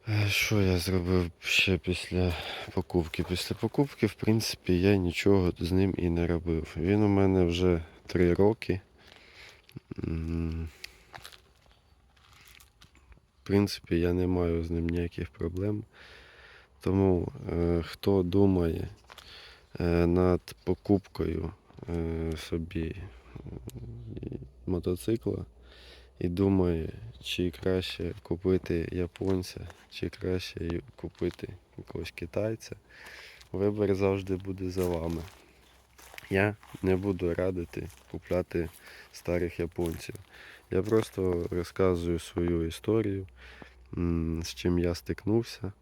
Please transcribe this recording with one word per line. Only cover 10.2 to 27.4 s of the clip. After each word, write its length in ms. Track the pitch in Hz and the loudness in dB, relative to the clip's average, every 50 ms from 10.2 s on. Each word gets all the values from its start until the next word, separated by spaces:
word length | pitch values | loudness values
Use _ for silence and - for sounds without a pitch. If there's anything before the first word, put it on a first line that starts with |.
| 80 82 82 82 85 82 82 82 82 80 - - - - - - - _ - - - - - - _ _ _ _ _ _ _ _ _ _ _ _ _ _ _ _ _ _ - - - - - - - _ _ _ - _ _ - _ _ - - _ _ _ _ _ | -4 -4 -2 -2 -2 -2 -4 -6 -8 -8 -10 -16 -20 -20 -20 -20 -20 _ -20 -20 -20 -20 -20 -20 _ _ _ _ _ _ _ _ _ _ _ _ _ _ _ _ _ _ -20 -20 -20 -20 -20 -20 -20 _ _ _ -20 _ _ -20 _ _ -20 -20 _ _ _ _ _
в 20 | - | 2
принципі, 500 | 98 101 104 101 - - - - 90 85 | 2 2 2 2 -2 -10 -4 0 2 2
я 140 | 85 87 87 | 4 2 2
не 140 | 90 90 | 2 2
маю 360 | 90 92 90 87 85 85 85 82 | 2 2 2 2 2 0 0 -2
з 80 | 82 | -2
ним 180 | 85 85 82 85 | -2 -2 0 0
ніяких 400 | 85 87 87 85 - - 90 - | 0 -2 -2 -4 -4 -8 -8 -8
проблем. 540 | _ - 82 85 87 90 98 104 107 107 110 _ _ - - - - - - - - - - - - - - _ _ _ | _ -6 -6 -4 -4 -2 -2 -2 -4 -4 -8 _ _ -20 -20 -20 -20 -20 -20 -20 -20 -20 -20 -20 -20 -20 -20 _ _ _
Тому, 500 | - 92 92 98 98 95 90 87 82 - - - - - | -2 2 4 4 6 6 4 2 0 -4 -8 -10 -8 -4
е, 320 | 85 85 85 85 85 85 80 | 0 0 2 2 2 0 0
хто 380 | - - - - 101 101 95 90 | -4 -10 -2 2 4 4 4 4
думає, 640 | 87 92 98 101 98 95 90 85 82 80 90 92 - - - _ _ - - - - - - - - - - - _ - - | 4 4 6 6 6 6 4 2 0 0 -2 -6 -8 -10 -18 _ _ -20 -20 -20 -20 -20 -20 -20 -20 -20 -20 -20 _ -6 -2
е, 280 | 87 87 85 85 87 | 0 4 4 6 6
над 480 | 85 87 90 90 90 90 87 _ - - - _ | 6 6 6 6 6 4 2 _ -8 -18 -8 _
покупкою, 880 | 90 90 - _ - 101 98 - - _ - 82 85 82 - 85 82 92 _ _ _ - - - - | -4 -4 -2 _ 4 4 4 2 -6 _ -4 -4 -2 -2 -4 -6 -6 -10 _ _ _ -20 -14 -8 -4
е, 420 | 85 85 82 82 82 80 80 82 80 | -2 -2 -2 -2 -2 -2 -2 -4 -4
собі, 580 | 78 - - 87 85 80 87 90 82 80 82 92 | -6 -6 -6 -6 -6 -6 -4 -6 -6 -4 -4 -6
е, 60 | 95 - - - - - - - - - - - - - - - 117 113 117 113 117 120 113 104 120 123 - - - 123 - - - - | -10 -12 -14 -16 -20 -20 -16 -16 -14 -14 -12 -14 -12 -14 -14 -14 -12 -14 -12 -14 -14 -14 -12 -12 -10 -10 -10 -10 -10 -14 -14 -20 -12 -4
мотоцикла... 800 | 90 90 87 90 92 90 90 - - 113 117 - 101 98 98 92 - - - - - - - - - - - - - _ - | -2 -2 0 0 -2 -2 -2 0 -2 -2 0 0 -4 -4 -4 -8 -12 -16 -20 -20 -20 -20 -20 -20 -20 -20 -20 -20 -20 _ -4
і 80 | - | -4
думає, 640 | 90 87 90 98 98 98 95 90 87 85 80 80 - - - 110 117 - - - | -2 2 2 4 4 6 4 4 2 2 0 -4 -6 -10 -12 -16 -16 -18 -14 -10
чи 280 | - - - | -8 -4 -2